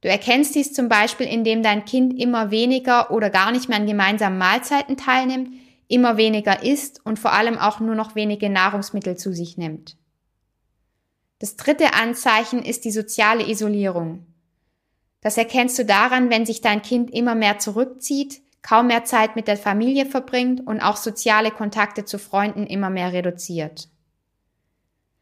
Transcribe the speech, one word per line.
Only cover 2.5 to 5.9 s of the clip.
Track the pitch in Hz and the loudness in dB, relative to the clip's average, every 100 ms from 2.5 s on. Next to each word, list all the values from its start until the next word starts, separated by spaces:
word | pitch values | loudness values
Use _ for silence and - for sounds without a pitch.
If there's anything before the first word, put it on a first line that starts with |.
weniger | 214 247 262 254 240 233 | 0 2 0 2 2 2
oder | 220 208 | 0 2
gar | 196 196 | 2 2
nicht | 247 254 | 0 -2
mehr | 214 | -2
an | 208 | 0
gemeinsamen | 208 196 208 202 185 | 2 2 2 0 2
Mahlzeiten | 185 226 254 277 277 262 | 2 0 0 -2 0 -4
teilnimmt, | - 254 254 262 254 - - _ | 0 0 0 -4 -6 -12 -20 _
immer | _ | _